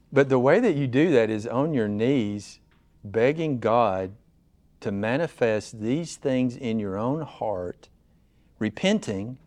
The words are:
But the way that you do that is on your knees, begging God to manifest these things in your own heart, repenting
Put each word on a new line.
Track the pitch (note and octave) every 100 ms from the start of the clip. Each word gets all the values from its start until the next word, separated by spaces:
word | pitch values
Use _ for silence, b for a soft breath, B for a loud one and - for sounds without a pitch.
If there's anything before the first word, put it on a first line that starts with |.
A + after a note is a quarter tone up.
| _
But | C3+ C#3
the | C3
way | B2 F3+
that | A#3+
you | C#3+ C#3
do | B2+ E3+
that | C3+ A2
is | A2 A2+
on | A#2 D#3
your | D3 G#2
knees, | G#2 A#2 C#3+ G#2 G#2 - - _ _ _ _
begging | G#2+ G#2+ B2 D#3 D#3+ B2+
God | A2 A#2 A2+ F#2+ F#2+ G#2 _ _ _ _ _ _
to | A2+
manifest | G2 G#2+ C3 E3 - A#2 G#2+ - A2
these | G#2+ C#3 E3 -
things | C#3+ B2+ B2+
in | A#2+ A#2+ A2
your | G2+ F#2+
own | A#2 D3
heart, | D3 - A2 F#2+ F2+ - - _ _ _ _ _ _ -
repenting | G#2+ G#2 F#3 G#3+ - G2 G#2+ C3